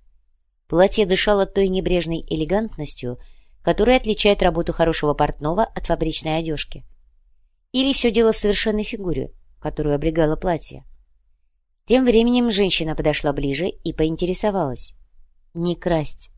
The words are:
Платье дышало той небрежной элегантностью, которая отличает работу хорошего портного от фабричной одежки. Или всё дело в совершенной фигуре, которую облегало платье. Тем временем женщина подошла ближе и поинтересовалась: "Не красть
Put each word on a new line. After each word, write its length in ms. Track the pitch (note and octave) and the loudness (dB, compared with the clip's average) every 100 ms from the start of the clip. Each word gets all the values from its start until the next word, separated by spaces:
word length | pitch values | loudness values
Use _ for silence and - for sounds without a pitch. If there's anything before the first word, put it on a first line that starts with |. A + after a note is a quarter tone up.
| _ _ _ _ _ _ - | _ _ _ _ _ _ -2
Платье 380 | D#3+ G3 G#3 G3+ | 4 4 4 2
дышало 400 | F#3 - G3+ F#3+ | 2 2 2 2
той 220 | - G3 | 2 0
небрежной 540 | F#3 F3+ F3+ D#3+ E3 - | 0 0 0 0 -6 -6
элегантностью, 920 | D#3+ D#3 F#3+ A3+ - D3 - B2 B2 - - - - | -4 -2 -2 -2 -6 -10 -8 -8 -10 -14 -20 -20 -6
которая 340 | - E3+ A3 B3+ | -2 2 4 4
отличает 460 | G#3+ G#3 G#3 G3+ | 2 0 2 4
работу 320 | F#3 E3 E3+ - | 2 2 -2 0
хорошего 400 | E3 D#3+ D3+ C#3+ | 0 2 0 2
портного 500 | D3 D3+ D3+ F3 A3+ | 0 0 -4 -2 -2
от 220 | - - | -4 -4
фабричной 500 | E3 D#3+ D#3 D#3 D#3 | -2 -2 -4 -2 -4
одежки. 480 | E3 D3 - C#3+ - - _ _ _ _ _ _ _ | -4 -6 -8 -12 -16 -20 _ _ _ _ _ _ _
Или 220 | B3+ C4+ C4+ | -2 0 2
всё 160 | A#3+ | 2
дело 220 | G#3 A3+ | 4 2
в 40 | A3 | 2
совершенной 460 | G#3 G#3 A3+ G#3+ | 0 0 0 -2
фигуре, 500 | G#3 A3 F#3 C3 B2+ - - - | -4 -6 -6 -4 -6 -12 -20 -12
которую 340 | D#3 - D3+ C#3+ | -8 -4 -2 0
облегало 420 | D#3 D#3+ D3+ D#3 | 0 2 2 0
платье. 480 | F#3 E3 - C3+ - - _ _ _ _ _ _ _ _ - | -2 -4 -6 -18 -20 -20 _ _ _ _ _ _ _ _ 2
Тем 180 | B3 B3+ | 4 6
временем 460 | A3+ A#3 B3 A#3+ | 4 4 4 2
женщина 440 | G3 G3 - D#3+ D#3 | 2 2 2 0 -2
подошла 380 | D3+ D3 D3+ | 0 0 0
ближе 360 | C#3 C#3+ C#3 F#3 | -2 -2 -2 -4
и 260 | - E3+ - | -6 -6 -2
поинтересовалась: 1000 | D#3+ D#3+ F3 F3+ G#3+ G3 D3 A#2+ - - - - - _ _ E3+ | -2 0 -2 0 -2 0 -2 -4 -10 -14 -20 -20 -20 _ _ -6
"Не 200 | F3 E3+ | -4 -2
красть 540 | F#3+ E3 D3+ - - | 0 0 -2 -8 -14